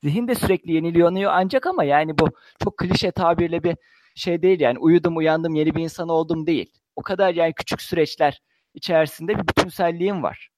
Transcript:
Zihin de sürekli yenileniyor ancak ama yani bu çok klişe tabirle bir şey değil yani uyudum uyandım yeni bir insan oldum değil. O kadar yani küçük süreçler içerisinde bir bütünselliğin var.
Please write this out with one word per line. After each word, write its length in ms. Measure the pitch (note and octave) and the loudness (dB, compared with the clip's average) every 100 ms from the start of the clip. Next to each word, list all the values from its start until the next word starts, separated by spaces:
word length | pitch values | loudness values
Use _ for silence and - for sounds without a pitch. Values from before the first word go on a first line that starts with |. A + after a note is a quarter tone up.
Zihin 260 | D3 E3+ A#3+ | -2 -2 -2
de 60 | |
sürekli 380 | A#3 G3+ F#3 - | -2 0 -2 0
yenileniyor 580 | D#3+ E3 E3+ E3+ F#3+ G3 | -2 2 4 4 4 0
ancak 320 | D#3+ F#3+ C4 F4 | 2 2 0 -2
ama 180 | F#4 | -2
yani 340 | D3+ C#3+ D#3 D3+ | 2 2 2 0
bu 100 | D#3 - _ _ | 0 -2 _ _
çok 140 | - - | -8 -4
klişe 320 | F#3 F#3 G3 | -2 0 -2
tabirle 520 | - E3+ E3+ E3+ E3+ | 0 0 2 0 0
bir 140 | E3 E3 _ _ _ | -2 -4 _ _ _
şey 280 | - - E3+ | -10 -4 0
değil 180 | F3+ F#3 | 2 4
yani 180 | C3+ B2 | 2 2
uyudum 380 | E3 E3+ E3+ E3 | 4 4 4 0
uyandım 380 | D#3 D#3+ E3 | 0 0 0
yeni 200 | D#3 D3+ | 0 0
bir 80 | D#3 | 0
insan 260 | E3 - E3+ | -6 -6 -2
oldum 380 | D#3+ D#3+ D#3+ D#3 | -2 0 -2 -2
değil. 240 | D#3 E2+ _ _ - | -2 -4 _ _ -16
O 60 | |
kadar 320 | - F#3 G3 | -8 0 0
yani 180 | E3+ E3 | 2 -2
küçük 300 | - - - | -2 -8 -8
süreçler 580 | - E3+ D3+ - D3 - _ _ _ | -4 -2 -2 2 -2 -2 _ _ _
içerisinde 640 | - - E3 D#3 - E3 G#3+ | -16 0 0 0 -4 -6 -4
bir 100 | E3+ | -2
bütünselliğin 760 | - F#3 - F3 E3+ F#3 G3 | 0 -2 0 -4 0 -2 -2
var. 260 | G2+ - - | -6 -8 -20